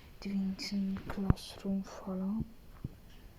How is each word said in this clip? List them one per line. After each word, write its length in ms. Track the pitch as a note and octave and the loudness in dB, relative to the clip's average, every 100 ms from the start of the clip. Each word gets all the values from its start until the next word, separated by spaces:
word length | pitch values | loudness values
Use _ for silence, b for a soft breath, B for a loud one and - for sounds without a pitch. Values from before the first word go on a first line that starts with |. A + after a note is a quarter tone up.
| B - | B -6
Da 60 | G3+ | 0
Vinci'nin 680 | G3 F#3+ F#3+ - G3+ F#3+ F#3+ - - | 4 4 2 0 2 4 2 0 2
Classroom 680 | G3 - - - G3 G3 | 4 4 2 -4 2 2
falan. 600 | F#3+ - - F#3 F#3+ A3 - - - - - - - B B | 2 -4 -2 0 2 2 0 -6 -14 -8 -8 -8 -14 B B